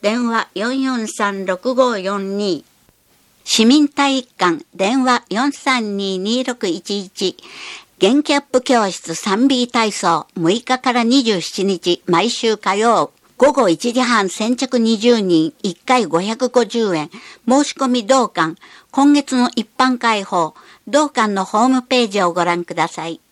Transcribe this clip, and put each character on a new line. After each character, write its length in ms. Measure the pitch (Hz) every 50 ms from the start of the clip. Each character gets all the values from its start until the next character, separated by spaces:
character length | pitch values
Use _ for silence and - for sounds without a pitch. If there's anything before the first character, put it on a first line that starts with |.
電 280 | - 202 220 247 247 233
話 200 | 226 226 - - _
四 260 | 185 202 233 262 269
四 280 | 262 262 262 240 220 214
三 360 | - - 220 202 202 196 190
六 300 | 185 185 185 - 247 262
五 240 | 240 254 247 233 202
四 400 | 185 190 202 202 196 190 196 202
二。 260 | 208 202 175 139 - _ _ _ _ _ _ _ _ _ _ _ _ _ _ _ _ -
市 160 | - - 220
民 240 | 226 262 302 294 277
体 300 | _ - 277 277 269 269
育 100 | 247 _ _
館、 300 | _ 190 180 165 147 - _ _
電 300 | 180 190 196 247 269 254
話 200 | 254 247 240 - _
四 220 | - 208 254 285 277
三 440 | - - 294 262 247 226 208 202
二 220 | 196 196 196 190 185
二 240 | 185 202 233 247 254
六 240 | 262 247 247 -
一 320 | 196 165 190 - - 208 202
一。 380 | 196 180 _ - 202 185 - - - - - - - - - - - _ _ _
元 240 | - 190 240 285 294
気 100 | - 302
ア 40 | 285
ッ 40 | 277
プ 180 | _ - 262
教 300 | 247 - 269 233 214 190
室 240 | 175 - - - 165
三 320 | 165 - 208 190 208 247
ビ 220 | 277 277 247 247 240
ー 20 |
体 220 | - 240 226 214 196
操、 340 | - - 185 165 156 - _ _
六 160 | - 170 160
日 140 | 190 233 -
か 280 | - 254 254 - 262 240
ら 120 | 247 233
二 180 | 226 247 277 254
十 180 | 226 214 180
七 240 | 160 - - - 190
日、 380 | 196 196 165 - 180 175 - _
毎 220 | - 180 170 190 240
週 280 | 233 - - 226 220
火 180 | 208 - 202 190
曜、 380 | 202 220 240 226 190 151 - _ _ _ _ _
午 160 | _ 247 277 285
後 160 | 269 254 196
一 240 | 165 160 - 240 233
時 80 | 247
半、 280 | 254 233 247 226 196 190
先 260 | - - 214 226 254
着 240 | 240 269 254 262 247
二 180 | 226 226 226 208
十 220 | 208 240 240 226
人、 340 | 202 185 175 160 156 165 - _ _
一 140 | 208 170
回 300 | _ _ - 254 254 226
五 140 | 160 143 165
百 280 | 185 208 226 220 254 247
五 160 | - 247 233
十 320 | 196 - 233 226 208 180
円。 120 | 160 151 165 - 220 - - - - _ -
申 140 | 247 277 294
し 120 | - -
込 120 | - 269
み 180 | 262 247 247 220
同 220 | 196 262 269 240
館、 300 | 202 _ - 165 160 165 _ - - - - - _
今 220 | - - 277 285 294
月 240 | 294 277 - -
の 120 | 254 240 - -
一 140 | - 214 _ _ _
般 180 | 254 262 254 240
開 260 | - 233 220 208 196
放、 300 | - - 180 165 156 - - - - - _ _ -
同 200 | 208 285 311 285
館 200 | - - 226 208
の 160 | 208 196 190
ホ 220 | 185 - 214 226
ー 20 | 262
ム 140 | 262 262 247
ペ 200 | _ 269 254 240
ー 40 | 220
ジ 120 | 190 202 190
を 100 | 175 165
ご 100 | 180 175
覧 220 | 175 175 170 175
く 100 | - 180
だ 140 | 165 156 170
さ 180 | - - 160
い。 140 | 165 165 - _ _